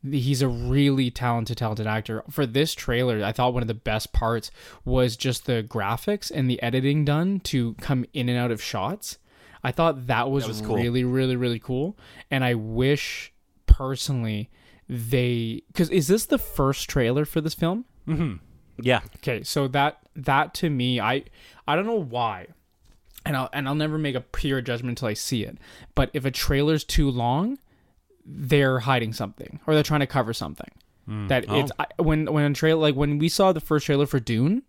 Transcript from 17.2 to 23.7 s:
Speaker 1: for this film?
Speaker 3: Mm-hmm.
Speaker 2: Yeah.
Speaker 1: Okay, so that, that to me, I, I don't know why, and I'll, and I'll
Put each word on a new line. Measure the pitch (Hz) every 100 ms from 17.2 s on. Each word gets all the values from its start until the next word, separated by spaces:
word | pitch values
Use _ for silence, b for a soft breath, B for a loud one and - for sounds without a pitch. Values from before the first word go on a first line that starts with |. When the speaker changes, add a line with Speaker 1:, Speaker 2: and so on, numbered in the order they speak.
Speaker 1:
for | 151 165
this | 156
film? | - 165 202 247 _ -
Speaker 3:
Mm-hmm. | 160 160 92 - - _ -
Speaker 2:
Yeah. | 120 123 - -
Speaker 1:
Okay, | - 117
so | - 151 135
that, | 139 139 - _ -
that | 135 139 151
to | - 170
me, | 139 123 123
I, | 107 135 - B B B -
I | 156
don't | 208
know | 226
why, | 143 120 117 95 90 - _ _ _ - _ -
and | - 139
I'll, | 131
and | 143
I'll | 135